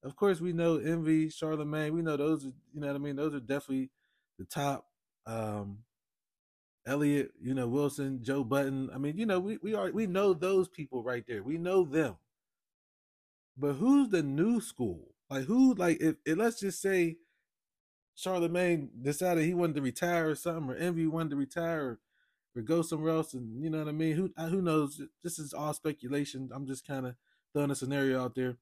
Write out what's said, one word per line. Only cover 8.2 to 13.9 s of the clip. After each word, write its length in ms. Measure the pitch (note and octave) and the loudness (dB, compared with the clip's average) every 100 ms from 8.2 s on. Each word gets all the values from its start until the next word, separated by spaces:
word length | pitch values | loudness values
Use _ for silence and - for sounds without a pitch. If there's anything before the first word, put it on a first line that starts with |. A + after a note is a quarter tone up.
Joe 200 | A#2 C3+ | -2 -2
Budden. 460 | B2 C#3 C#3 C3+ C3 | 0 0 0 -2 -4
I 20 | C3 | -4
mean, 220 | C#3+ D#3+ | -4 -2
you 80 | A3+ | 0
know, 120 | F#3 | 0
we, 200 | F#3+ A3 | 0 -6
we 160 | G3 | -4
are, 180 | G#3+ F#3+ | -2 -2
we 140 | F#3 A3 | 0 0
know 260 | F3+ G3+ | 2 4
those 360 | F3 F3+ G3 F3 | 4 4 2 2
people 340 | - D3 B2+ | -2 -8 -6
right 200 | A#2 B2 A#2+ | -4 -4 -4
there. 140 | A2+ | -6
We 160 | G#2 D#3+ | -4 -4
know 260 | F3 F#3+ | 2 4
them. 320 | E3+ C#3+ C#3+ F2 _ _ _ _ _ _ _ _ _ _ _ _ _ - | 4 4 0 -2 _ _ _ _ _ _ _ _ _ _ _ _ _ -4
But 160 | C#3+ | -4
who's 340 | C3+ A3+ | 0 6